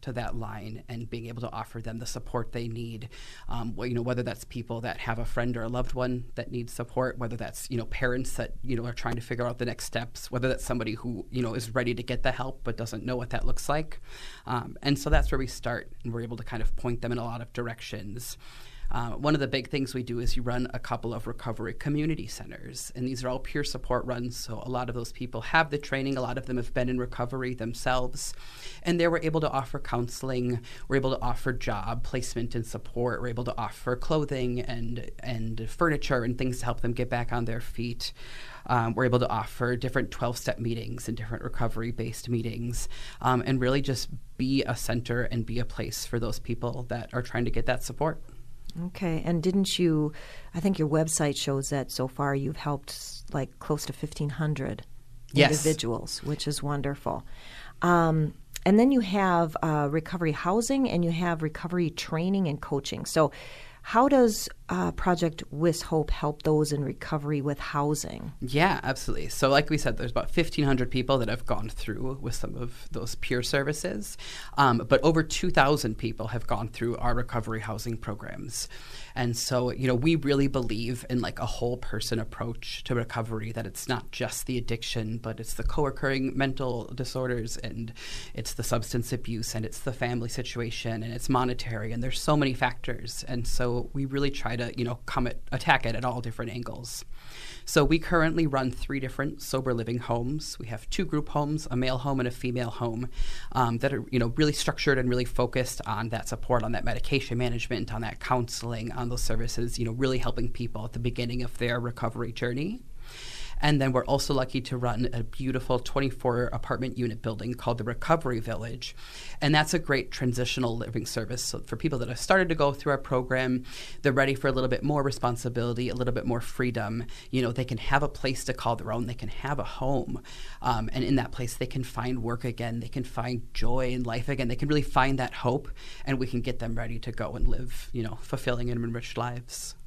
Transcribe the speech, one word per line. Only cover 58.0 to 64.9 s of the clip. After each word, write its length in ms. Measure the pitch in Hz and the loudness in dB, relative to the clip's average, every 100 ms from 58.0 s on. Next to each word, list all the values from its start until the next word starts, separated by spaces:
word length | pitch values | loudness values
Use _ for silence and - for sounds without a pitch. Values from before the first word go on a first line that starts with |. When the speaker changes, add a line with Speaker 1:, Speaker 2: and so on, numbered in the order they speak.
| 165 160 151 - - - - | 6 4 2 -2 -12 0 6
Speaker 2:
and 100 | 208 | 8
then 140 | 254 | 8
you 80 | 269 | 6
have, 580 | 196 202 190 175 165 156 | 4 4 4 4 4 2
uh, 240 | 165 151 143 | 2 4 2
recovery 400 | 156 160 180 165 | 2 0 0 0
housing 580 | 143 175 208 233 277 262 | 2 2 2 4 2 4
and 140 | 175 | 4
you 80 | 170 | 2
have 280 | 165 175 165 | 2 0 0
recovery 500 | 156 - 165 180 165 | -2 -2 -2 0 0
training 580 | - - 160 180 196 175 | 0 -4 0 2 2 2
and 120 | 143 | 0
coaching. 440 | - 139 - - | -2 -2 -2 -6
So 260 | - - 147 - - - - - | 0 4 4 2 -12 -14 -16 -14
how 260 | - 220 269 | 2 6 8
does, 400 | 269 240 214 - - - | 8 8 4 -4 -10 -4
uh, 200 | 180 175 | 0 0